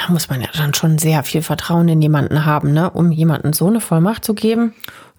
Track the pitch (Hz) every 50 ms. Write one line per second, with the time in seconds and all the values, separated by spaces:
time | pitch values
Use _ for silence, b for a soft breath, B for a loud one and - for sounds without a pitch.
0 | - - 175 156 - - 143 127 113 - - 156 151 143 143 - - 160 160 151
1 | 151 156 156 151 139 - - 156 156 - 151 - - - 170 170 170 165 160 156
2 | 151 151 151 143 - - - 151 151 156 151 147 - 143 147 156 175 180 - -
3 | 170 170 156 160 160 165 151 - - 139 151 - 160 190 226 226 - - 170 160
4 | 165 202 226 - - - 214 214 - 220 226 233 233 226 - B B B B B
5 | B B B